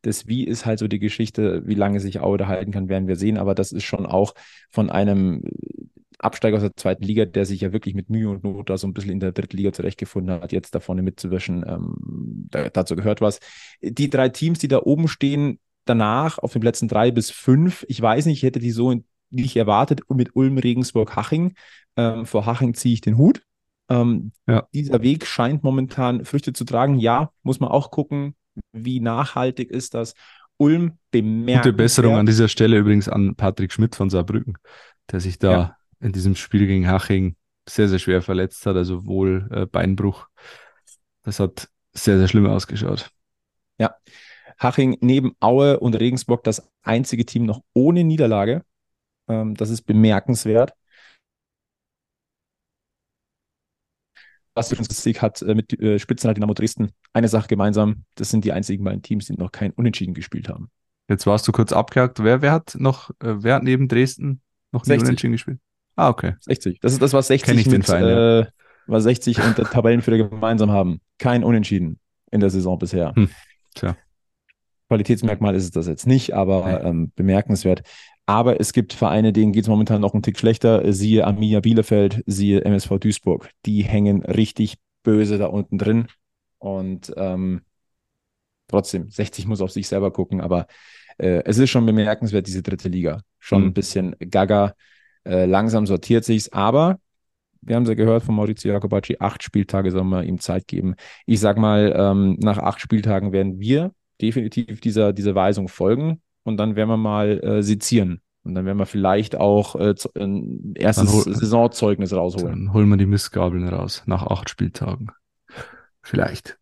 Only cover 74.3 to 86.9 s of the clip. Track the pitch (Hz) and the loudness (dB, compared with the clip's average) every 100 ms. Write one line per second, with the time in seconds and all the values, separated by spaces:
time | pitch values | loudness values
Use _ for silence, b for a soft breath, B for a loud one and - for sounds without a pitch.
74.3 | _ _ _ _ _ _ 113 104 110 110 | _ _ _ _ _ _ 0 2 0 0
75.3 | 101 104 95 90 82 85 76 123 131 - | 0 0 0 -2 -4 -6 -4 2 2 2
76.3 | - 95 95 92 92 87 82 82 - 95 | -2 0 0 0 -2 -2 -2 -4 -2 2
77.3 | 95 - 101 92 90 B B B B - | 2 0 -2 0 -2 B B B B 0
78.3 | 104 120 - - - 107 - 113 101 110 | 2 2 2 0 0 -2 -2 0 4 4
79.3 | 104 107 104 107 107 107 107 101 107 107 | 4 4 2 2 2 2 2 2 0 -2
80.3 | 95 113 113 117 113 - 95 104 110 101 | 0 0 4 4 4 2 0 2 4 4
81.3 | 104 107 107 113 113 110 107 101 110 - | 0 2 2 4 2 4 2 2 0 -4
82.3 | 98 101 101 - 98 - 98 104 101 - | -2 2 2 2 0 0 -2 0 -2 -2
83.3 | 82 - _ - 104 98 107 104 101 - | -2 -6 _ -2 -2 0 0 2 0 0
84.3 | 95 110 - 107 - _ _ - 107 104 | 0 0 -2 -4 -4 _ _ 0 2 2
85.3 | 104 98 101 98 95 104 113 117 _ _ | 0 -2 -4 -4 -2 0 0 -2 _ _
86.3 | _ _ _ 98 95 95 | _ _ _ -10 -8 -8